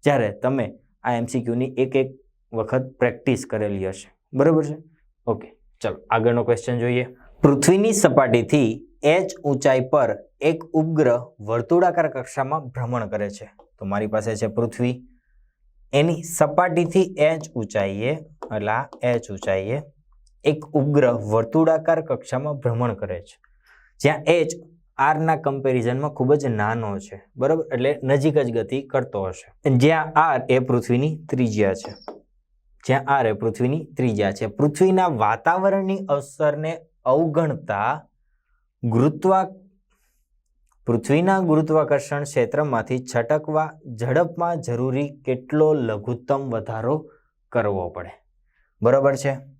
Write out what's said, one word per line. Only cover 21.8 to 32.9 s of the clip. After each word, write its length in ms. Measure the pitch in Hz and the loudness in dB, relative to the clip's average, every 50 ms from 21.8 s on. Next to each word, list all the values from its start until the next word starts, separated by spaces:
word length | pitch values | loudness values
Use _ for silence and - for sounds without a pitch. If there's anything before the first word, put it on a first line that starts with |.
| 160 - 165 160 | 2 0 0 0
કક્ષામાં 540 | 156 - 135 117 - - - 131 139 151 147 | 0 -4 -6 -6 -4 -6 -6 -4 -4 -4 -8
ભ્રમણ 400 | 139 127 123 117 113 123 120 107 | -2 -2 -2 0 0 -2 -2 -2
કરે 260 | 95 107 95 92 87 | -4 -6 -8 -8 -8
છે, 180 | 92 - - _ _ _ _ _ _ _ _ _ _ _ _ _ | -10 -16 -20 _ _ _ _ _ _ _ _ _ _ _ _ _
જ્યાં 220 | - 139 156 156 151 | 0 0 0 0 2
એચ 280 | 156 165 175 160 - - - - - _ _ _ _ _ | 2 2 2 2 -2 -4 -12 -14 -20 _ _ _ _ _
આરના 400 | - 135 143 156 151 160 160 160 | 0 2 2 2 2 2 0 0
કમ્પેરિઝનમાં 760 | 143 160 143 135 139 135 135 131 127 110 117 123 131 143 147 | 0 -2 -4 -4 0 0 0 0 2 0 0 -2 -2 -4 -6
ખૂબ 240 | 147 - 131 127 147 | -4 -2 2 2 2
જ 120 | 151 139 | 2 2
નાનો 520 | 131 117 107 104 107 113 117 113 104 101 95 | -2 -2 0 0 -2 -2 -2 -4 -4 -6 -6
છે, 240 | 98 - - 95 - _ _ | -8 -12 -20 -20 -20 _ _
બરાબર? 280 | - 123 139 160 160 160 - 135 | -2 0 0 0 0 -2 -4 -4
એટલે 280 | 123 123 139 147 147 - | -2 0 0 -2 -2 0
નજીક 360 | 131 139 143 135 160 143 151 | 2 2 2 2 2 2 2
જ 140 | 139 120 113 | 0 2 0
ગતિ 300 | 117 110 101 131 135 135 | -2 -2 -2 -4 -6 -6
કરતો 400 | 135 - 135 123 123 - 104 95 | -2 -2 -2 -2 -2 -4 -6 -4
હશે. 520 | 92 92 - - - _ _ _ 147 135 | -4 -6 -10 -16 -20 _ _ _ 2 4
જ્યાં 360 | 123 127 151 160 160 156 156 - | 6 6 6 4 4 0 0 2
આર 300 | 151 156 165 143 127 127 - | 2 2 4 2 -2 0 2
એ 80 | 127 131 | 2 2
પૃથ્વીની 580 | 127 131 135 120 120 - 120 123 139 156 156 151 - - | 2 2 0 -2 0 0 0 0 0 -2 -4 -6 -8 -6
ત્રિજ્યા 440 | - 127 127 117 104 104 104 98 95 | -2 -2 -2 -2 2 2 2 2 2
છે, 200 | - - - - - - - - - _ _ _ _ _ _ _ _ _ _ _ _ - | -2 -6 -14 -16 -16 -18 -18 -18 -20 _ _ _ _ _ _ _ _ _ _ _ _ -4
જ્યાં 180 | - | -2